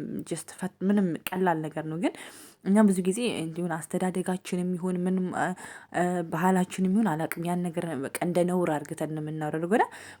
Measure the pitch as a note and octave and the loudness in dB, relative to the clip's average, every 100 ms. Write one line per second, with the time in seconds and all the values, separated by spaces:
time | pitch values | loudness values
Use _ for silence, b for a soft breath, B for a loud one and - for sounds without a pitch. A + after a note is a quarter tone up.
0 | - D3 D3+ E3+ - - F#3 - F#3+ G#3 | -8 -8 -6 -8 -8 -10 -10 -2 2 4
1 | F3+ D#3 - F#3 F#3 D#3+ D#3 D3+ D#3 D#3+ | 2 0 -4 0 2 2 -2 -6 -6 -2
2 | C#4+ B B B B B F#3 G#3 G#3 F#3 | -2 B B B B B 4 6 8 6
3 | F3+ G#3 A#3+ - E3 E3 F3 E3 - F3+ | 2 0 -2 -2 -4 -4 -4 -4 -4 -2
4 | F#3 F#3 F#3 F#3 - F3+ F3+ F3+ F#3 F3+ | 0 0 -2 -4 -4 -4 -2 -2 -2 0
5 | F3+ F#3 F3+ - D#3+ F#3 B B B - | 0 0 0 0 -2 -4 B B B -2
6 | F3+ F3+ E3 D#3+ F#3 F#3 F#3 - F#3 G3+ | 0 0 -2 2 4 4 2 0 2 4
7 | G#3 D#3 D#3+ - E3+ F3 F3+ E3 E3+ C3+ | 2 0 -2 -4 -2 -2 -2 -2 -4 -4
8 | C3 - F3 F3 F3 F3+ E3+ D3 D3 D#3+ | -6 -2 0 2 4 4 2 0 -2 -6
9 | D#3 D#3 D3+ D#3 D3+ D#3+ E3+ A#3+ B4 B | -4 -4 -4 -4 -2 -2 2 2 2 B
10 | B B | B B